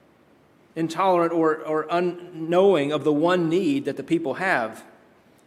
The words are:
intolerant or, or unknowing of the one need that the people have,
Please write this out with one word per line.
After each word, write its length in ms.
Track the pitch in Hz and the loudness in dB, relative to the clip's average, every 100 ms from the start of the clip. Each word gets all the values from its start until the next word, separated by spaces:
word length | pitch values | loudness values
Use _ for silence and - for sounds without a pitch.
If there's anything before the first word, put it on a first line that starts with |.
| _ _ _ _ _ _ _ 160 | _ _ _ _ _ _ _ -6
intolerant 560 | 165 165 190 175 165 | -6 0 2 2 2
or, 260 | 170 160 151 | 2 0 0
or 280 | 156 156 156 | -2 -4 -2
unknowing 1000 | 175 180 - - 160 160 180 196 170 143 | -2 -2 -4 -10 -10 -2 4 4 4 2
of 120 | 151 | 0
the 100 | 147 | 0
one 360 | 147 170 185 160 | 2 2 2 2
need 360 | 175 175 139 139 | 0 0 0 -2
that 120 | 135 | -6
the 60 | |
people 320 | 135 165 151 123 | -2 -2 -2 -4
have, 480 | 185 147 110 110 - - _ _ _ _ | -2 -2 -2 -8 -20 -20 _ _ _ _